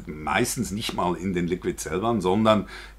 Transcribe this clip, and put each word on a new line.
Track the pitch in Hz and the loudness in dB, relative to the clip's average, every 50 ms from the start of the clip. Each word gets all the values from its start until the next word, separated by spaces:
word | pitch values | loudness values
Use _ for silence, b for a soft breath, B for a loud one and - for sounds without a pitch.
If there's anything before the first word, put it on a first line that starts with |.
| - | -12
Meistens | - 76 76 78 73 80 101 123 - - 131 104 85 | -12 -10 -6 -2 0 2 2 2 0 0 -2 -4 -4
nicht | 92 107 - - - | -4 -4 -4 -4 -4
mal | 117 87 90 87 | -2 0 0 0
in | 85 90 98 90 | 0 -2 0 0
den | 87 87 | 0 0
Liquids | 82 90 87 - 92 85 - - | 0 0 -2 -2 -4 -4 -4 -4
selber, | - - 92 107 117 120 104 | -4 -2 0 0 0 2 2
sondern | 87 92 95 107 110 110 107 101 - B B B B B B | 2 2 4 4 6 6 6 4 2 B B B B B B